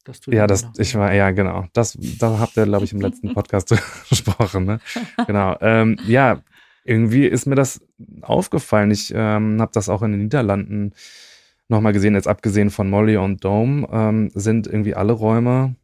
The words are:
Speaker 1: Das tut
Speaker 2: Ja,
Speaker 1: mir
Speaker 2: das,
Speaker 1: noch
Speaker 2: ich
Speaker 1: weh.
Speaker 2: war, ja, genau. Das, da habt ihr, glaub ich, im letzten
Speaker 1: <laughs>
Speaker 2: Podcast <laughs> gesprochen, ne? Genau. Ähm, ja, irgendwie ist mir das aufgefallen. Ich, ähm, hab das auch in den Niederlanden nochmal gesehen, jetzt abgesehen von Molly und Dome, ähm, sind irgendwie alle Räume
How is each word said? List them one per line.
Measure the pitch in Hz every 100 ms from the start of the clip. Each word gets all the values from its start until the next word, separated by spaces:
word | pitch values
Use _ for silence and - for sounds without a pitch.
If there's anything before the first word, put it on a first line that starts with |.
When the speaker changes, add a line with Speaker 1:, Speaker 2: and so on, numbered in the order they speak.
Speaker 1:
Das | - -
tut | -
Speaker 2:
Ja, | 113
Speaker 1:
mir | 104
Speaker 2:
das, | 95
Speaker 1:
noch | 117 -
Speaker 2:
ich | 104
Speaker 1:
weh. | 107
Speaker 2:
war, | 101
ja, | 101 98
genau. | 95 92 92 92
Das, | 117 113 92 - 107
da | 117 110
habt | 113 113
ihr, |
glaub | 104 101
ich, | 98
im | 104
letzten | 98 - 104
Speaker 1:
<laughs> |
Speaker 2:
Podcast | 101 - 101 - 110 -
<laughs> | - -
gesprochen, | - - - 104 98
ne? | 95 113 - 240 214 - 240
Genau. | 101 95 -
Ähm, | 110 113 113 107 101
ja, | 123 131 82 - _ _ _
irgendwie | - 113 113 127 139
ist | 123 143
mir | 135
das | 131 - _ - - -
aufgefallen. | - - 190 175 - 107 104
Ich, | 101 -
ähm, | - 107 107 107 110
hab | 110
das | 110 101
auch | 98
in | 110
den | 101
Niederlanden | 107 147 104 98 98 104 101 - - - - - _ _ -
nochmal | 110 107
gesehen, | 101 104
jetzt | 101 98
abgesehen | 104 110 101 104
von | - 98
Molly | 98 110 107
und | 95 95
Dome, | 95 104 123 143 -
ähm, | 110 110 110 107
sind | 101 107 110 101
irgendwie | 107 104
alle | - 101
Räume | 113 110 113 123 127 135 127